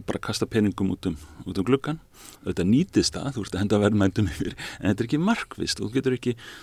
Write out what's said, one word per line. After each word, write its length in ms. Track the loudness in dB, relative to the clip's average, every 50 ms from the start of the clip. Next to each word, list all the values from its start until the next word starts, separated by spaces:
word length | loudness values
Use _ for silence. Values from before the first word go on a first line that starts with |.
| -4
bara 160 | -4 -6 -4 -4
kasta 240 | -4 -2 -2 -2 0
peningum 420 | 2 2 2 2 2 0 0 -2 -2
út 140 | -2 -2 -4
um, 60 | -4 -4 -8 -16 -20 -14 -10
út 120 | -6 -4 -2
um 80 | 2
gluggann. 340 | 2 2 0 0 -4 -6 -6 -8 _ _ -20 -20 -20 -20 -10 -8
Auðvitað 260 | -6 -2 0 4 4
nýtist 460 | 6 4 4 4 2 2 2 2 -2
það, 160 | -4 -6 -4 -4
þú 100 | -4 -6
ert 120 | -4 -2
að 60 | -2 0
henda 180 | 2 4 4 4
verðmætum 480 | 4 4 4 4 4 4 2 0 0
yfir, 240 | 0 -4 -6 -6 -6 -10 -12 -14 -12 -4
en 120 | 0 0
þetta 120 | 0 0 0
er 60 | 0
ekki 140 | 0 0 2
markvisst 580 | 2 0 0 -2 -8 -8 -6 -4 -4 -4 -4 -4
og 60 | -2
þú 80 | -2
getur 200 | 0 0 0 -2
ekki, 180 | 0 -2 -4 -4 -4 -10 -16 -18 -18